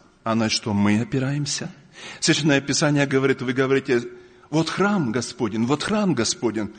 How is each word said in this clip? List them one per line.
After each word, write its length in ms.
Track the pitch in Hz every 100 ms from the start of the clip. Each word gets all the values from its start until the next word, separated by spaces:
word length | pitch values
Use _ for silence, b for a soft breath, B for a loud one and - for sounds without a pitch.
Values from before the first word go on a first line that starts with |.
| _ _
А 120 | -
на 140 | 113 110
что 260 | - -
мы 260 | 101 101 104
опираемся? 720 | 120 135 131 143 143 - 151 - - B B B
Священное 400 | - 151 151 139
Писание 460 | 135 135 156 147 139
говорит, 340 | 135 135 127
вы 120 | 127
говорите: 540 | 127 135 135 135 120 120 B B B B
"Вот 180 | 151 160
храм 440 | - 196 208 131
Господень, 520 | 117 117 - 113 110
вот 180 | 117 147
храм 320 | - 214 202
Господень, 600 | 127 110 - 120 107 104